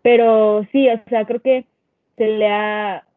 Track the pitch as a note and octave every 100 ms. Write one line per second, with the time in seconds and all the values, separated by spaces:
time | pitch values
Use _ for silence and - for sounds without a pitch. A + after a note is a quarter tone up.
0 | A#3 A#3+ A#3 A3 G#3+ G#3 G#3 C#4 C4 A3+
1 | - A#3 G#3+ A#3+ C4 B3+ B3 _ _ _
2 | _ - A3 G#3+ G#3 G#3 G#3+ G#3 G#3 F3+
3 | _